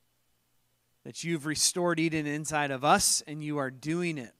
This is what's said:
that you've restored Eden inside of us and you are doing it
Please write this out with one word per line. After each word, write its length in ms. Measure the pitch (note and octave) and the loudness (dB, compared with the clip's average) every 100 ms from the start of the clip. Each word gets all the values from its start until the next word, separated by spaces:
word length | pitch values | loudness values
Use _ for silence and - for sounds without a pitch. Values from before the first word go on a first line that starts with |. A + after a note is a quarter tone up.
| _ _ _ _ _ _ _ _ _ _ | _ _ _ _ _ _ _ _ _ _
that 200 | - - | -16 -8
you've 220 | E3 E3 D3 | -4 -4 -2
restored 540 | D3 - F#3 F3 D#3+ | 0 0 2 2 2
Eden 260 | E3 D#3 D3 | 2 0 -2
inside 440 | D3 D#3 D#3 C#3+ | -4 -2 0 0
of 140 | C3 | 2
us 380 | C#3+ G3 - - - | 6 6 6 0 -2
and 160 | D3+ | -8
you 160 | D3+ D3 | -6 -4
are 120 | C3 | -4
doing 480 | C3 D3+ E3+ F3 D3+ | -6 -4 -2 -2 -4
it 140 | A2 | -10